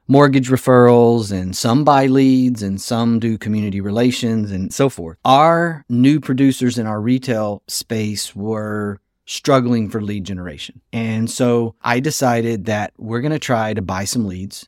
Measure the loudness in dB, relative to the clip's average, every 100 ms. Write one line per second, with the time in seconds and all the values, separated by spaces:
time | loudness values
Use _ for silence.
0 | 2 6 6 4 2 0 4 6 8 8
1 | 6 4 0 -4 -4 -4 0 2 4 4
2 | 4 4 4 4 2 0 -4 -6 -4 -2
3 | 0 0 0 -2 -4 -2 -2 -4 -4 0
4 | 0 0 -2 -2 -4 -4 -6 -2 -2 -2
5 | -12 -4 2 4 4 2 0 -6 -4 2
6 | 4 4 0 2 2 2 -2 -2 -4 -4
7 | -2 -2 -2 -4 -4 -6 -10 -10 -6 -4
8 | -4 -6 -10 -8 -6 -6 -6 -6 -6 -8
9 | _ _ -14 -6 0 2 2 0 -2 -6
10 | -6 -8 -8 -10 -10 -14 -16 -20 _ -6
11 | -4 -2 -4 -2 0 0 -2 -4 -4 -2
12 | -2 -2 0 0 -2 -4 -4 -4 -6 -10
13 | -8 -6 -4 -4 -2 -2 -2 -4 -4 -6
14 | -4 -4 -4 -6 -12 -14